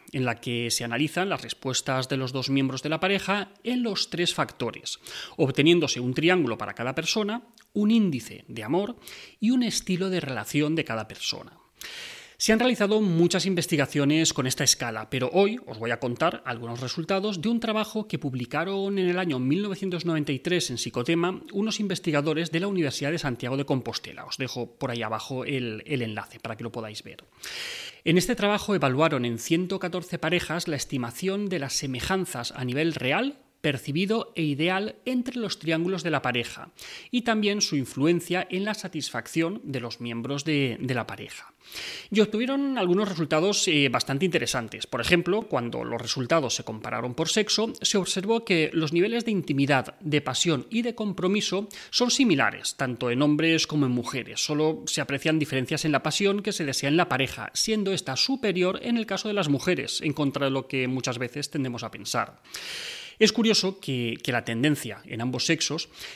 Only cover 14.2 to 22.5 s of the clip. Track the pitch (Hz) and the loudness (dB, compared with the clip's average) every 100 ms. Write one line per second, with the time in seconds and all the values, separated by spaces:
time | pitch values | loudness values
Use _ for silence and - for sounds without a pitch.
14.2 | 156 - 127 - 135 - 120 110 107 131 | 4 2 -2 2 2 2 0 -6 -4 -2
15.2 | 127 185 202 240 - 113 117 117 127 123 | 2 4 4 0 -8 -4 -2 0 -2 0
16.2 | 165 - 127 117 117 120 127 - 160 190 | 0 0 -6 -6 -6 -6 -6 -4 -2 0
17.2 | 208 180 208 233 226 214 214 214 214 151 | 0 -2 0 0 0 -2 -2 -4 -4 -4
18.2 | 143 127 120 147 175 196 196 196 180 180 | -4 -4 -4 -2 -2 -2 -2 2 2 2
19.2 | 180 127 131 170 208 185 190 175 170 160 | 0 0 2 2 0 -4 -4 -2 0 0
20.2 | 147 131 170 175 - 120 117 123 120 170 | 0 -2 0 0 0 -4 -4 -2 0 2
21.2 | 175 185 - 196 220 - 202 175 175 147 | 2 -2 -4 -2 -2 0 -2 -2 0 2
22.2 | 151 151 165 | 2 0 0